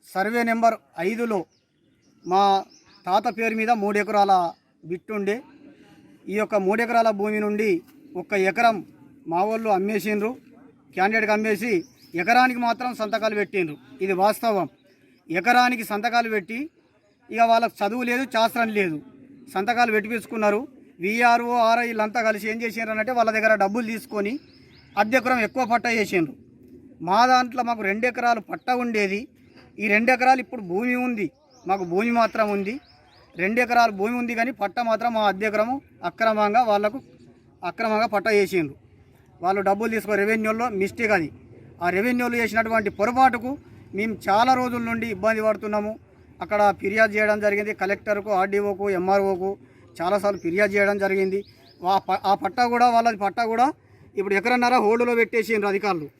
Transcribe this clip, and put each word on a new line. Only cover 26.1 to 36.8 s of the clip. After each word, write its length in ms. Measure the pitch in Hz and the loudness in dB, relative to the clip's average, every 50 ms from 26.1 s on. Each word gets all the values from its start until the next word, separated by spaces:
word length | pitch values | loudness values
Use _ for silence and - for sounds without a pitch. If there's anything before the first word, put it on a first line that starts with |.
| 196 185 165 143 131 - - - - - - - - - - - - - | 0 -2 -2 -2 -6 -16 -20 -20 -20 -20 -20 -20 -20 -20 -20 -20 -20 -12
మా 200 | 160 165 185 214 240 254 | -4 0 4 4 6 6
దాంట్లో 320 | 254 254 254 247 226 254 240 240 | 6 4 2 0 -4 -4 -2 -2
మాకు 140 | 233 220 208 190 | -4 -2 -2 -2
రెండు 160 | 196 220 226 247 | -2 0 -2 -4
ఎకరాలు 300 | 226 254 240 240 233 226 202 - | -2 0 0 0 0 0 -2 -10
పట్ట 160 | - - _ - 254 247 247 | -12 -10 _ -2 -2 -2 -2
ఉండేది, 380 | 240 233 214 208 190 190 202 254 - _ _ _ _ _ - - - _ - 202 | -2 0 0 0 0 -2 -4 -8 -10 _ _ _ _ _ -20 -20 -20 _ -6 0
ఈ 20 | 214 202 | 2 2
రెండు 160 | 208 233 233 262 | 2 4 4 2
ఎకరాలు 260 | 233 254 254 262 262 247 | 4 6 4 4 4 2
ఇప్పుడు 180 | - - 247 208 175 170 | -8 -10 -12 -8 -4 -4
భూమి 220 | 196 240 247 247 247 254 | -2 0 0 -2 -2 -2
ఉంది, 200 | 247 240 214 196 143 _ _ _ _ _ _ - | -2 -2 -4 -4 -6 _ _ _ _ _ _ -4
మాకు 200 | 175 190 196 185 175 170 | -2 -2 -2 -2 -2 0
భూమి 200 | 185 220 240 240 233 | 0 0 2 2 2
మాత్రం 260 | 226 220 - 220 220 208 202 | 2 2 2 0 0 0 0
ఉంది, 180 | 202 196 196 233 294 _ _ _ _ _ _ _ - - _ _ | -2 -2 -4 -6 -8 _ _ _ _ _ _ _ -20 -20 _ _
రెండు 240 | 165 175 196 220 240 247 | -2 -2 0 2 0 0
ఎకరాలు 280 | 226 240 240 233 233 208 190 | 2 4 4 4 4 2 -2
భూమి 140 | 196 214 247 247 | -4 -2 -2 -2
ఉంది 120 | 240 233 240 226 | -4 -4 -2 -2
కానీ 140 | 233 247 254 - 202 | -2 -4 -4 -6 -6
పట్ట 140 | 196 - - 240 226 | -6 -4 -4 -2 -2
మాత్రం 200 | 220 214 226 240 233 | -2 0 -2 -2 0
మా 60 | 220 214 202 190 | 2 0 0 0
అద్దెకరము 420 | 190 208 214 202 214 214 233 254 269 - - _ - - 175 | 0 -2 -2 0 0 0 0 -2 -6 -8 -14 _ -8 -8 -8
అక్రమంగా 520 | - - 226 226 220 214 208 208 208 240 254 226 | -4 0 0 2 2 2 0 2 4 2 2 4
వాళ్ళకు 280 | 208 202 | 2 2